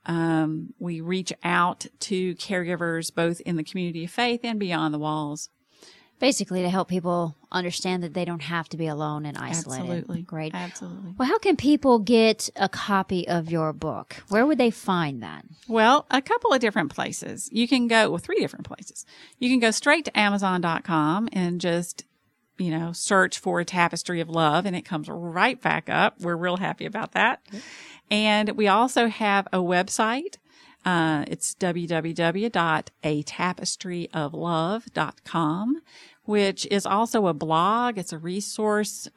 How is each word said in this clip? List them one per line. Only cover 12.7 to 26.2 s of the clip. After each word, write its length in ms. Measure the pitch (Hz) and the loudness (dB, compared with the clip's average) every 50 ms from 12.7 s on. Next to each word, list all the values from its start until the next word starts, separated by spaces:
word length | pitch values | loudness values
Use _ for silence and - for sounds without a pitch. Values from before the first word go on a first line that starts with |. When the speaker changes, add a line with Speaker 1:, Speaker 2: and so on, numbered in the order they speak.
| - - - - 202 190 190 - 190 180 - | -2 -4 -2 0 0 0 2 0 -2 -2 0
Speaker 2:
of 220 | - 175 165 160 160 | 0 -2 -2 0 -2
your 220 | 170 160 156 156 147 | -2 0 0 -2 -2
book? 440 | 147 160 151 113 - - - - - - - | -4 -4 -4 -4 -6 -8 -12 -16 -18 -6 0
Where 160 | 196 220 254 | 2 4 4
would 140 | 302 302 240 | 4 4 4
they 100 | 247 226 | 2 2
find 540 | - - - 202 185 175 160 143 139 117 107 | 2 0 -2 0 0 2 0 -2 -4 -8 -10
that? 220 | 78 78 73 - - 160 - - | -12 -14 -16 -18 -20 -20 -16 -8
Speaker 1:
Well, 380 | 240 226 226 220 233 277 294 - - | -2 2 4 6 6 6 4 4 2
a 100 | 247 269 | 0 0
couple 320 | 269 - 466 480 - 453 269 | 2 2 0 2 4 4 4
of 60 | 254 | 4
different 320 | 240 214 - - 156 - - | 4 2 2 0 -2 -2 -4
places. 560 | - - - - - - - - - - - | -6 -6 -6 -6 -8 -10 -10 -10 -10 -12 -4
You 160 | - 220 240 | -2 0 2
can 200 | 233 277 247 240 | 2 2 2 4
go, 240 | 233 226 226 214 143 | 4 6 6 6 4
well, 60 | 165 170 | 2 -2
three 200 | - - 403 392 | -4 -2 -2 0
different 260 | 226 - - - - | 0 -2 -4 -10 -14
places. 360 | - - - 196 - - - - - - - - - _ _ | -14 -14 -16 -16 -16 -16 -18 -18 -18 -20 -20 -20 -20 _ _
You 100 | 247 247 | 0 2
can 100 | 262 247 | 4 4
go 120 | 233 220 | 4 4
straight 340 | 220 - - 285 302 339 294 | 2 4 4 4 4 4 2
to 140 | - - 214 | 0 0 2
Amazon 420 | 208 202 202 202 196 185 180 180 | 2 4 2 2 2 2 2 2
dot 220 | 180 170 160 - - | 2 0 0 -2 -2
com 440 | - 165 156 151 156 170 208 233 - - | 0 2 2 4 2 2 0 -2 -2 0
and 260 | 185 180 175 175 170 | 0 0 0 -2 -2
just, 460 | 185 175 170 175 175 - - - - _ _ _ _ _ _ _ _ _ _ - | 0 0 0 0 -2 -4 -10 -14 -18 _ _ _ _ _ _ _ _ _ _ -4
you 100 | 185 170 | -2 -2
know, 220 | 156 160 165 170 | -2 -2 -4 -4
search 480 | 170 - - - 202 190 185 180 - - | -6 -6 0 2 4 4 4 2 0 -4
for 240 | - 185 175 175 170 | -4 -2 -2 -2 -2
Tapestry 560 | - 185 175 170 170 175 170 - - 175 165 | -2 0 2 2 2 0 -4 -6 -4 -4 -4
of 100 | 156 170 | -4 -2
Love, 380 | 165 165 160 151 151 175 196 | 0 2 4 4 4 2 2
and 80 | 202 180 | 0 -4
it 80 | - - | -4 -6
comes 260 | - 180 156 151 156 | -6 -6 -6 -6 -8
right 500 | 151 170 175 170 165 180 208 262 254 - | -10 -8 -8 -6 0 2 2 2 2 0
back 300 | - - - 170 - - | -2 0 0 0 -2 0
up. 300 | - 160 196 226 - - | 2 2 2 2 0 -2